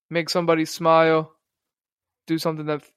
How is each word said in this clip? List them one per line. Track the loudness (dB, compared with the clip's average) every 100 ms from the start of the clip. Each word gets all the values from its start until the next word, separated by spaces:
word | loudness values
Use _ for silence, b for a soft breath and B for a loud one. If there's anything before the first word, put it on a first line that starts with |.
| -8
Make | -6 -2
somebody | -2 0 0 0
smile. | -2 2 4 4 2 -2 _ _ _ _ _ _ _ _ _ -6
Do | -4
something | -4 -4 -6
that | -6 _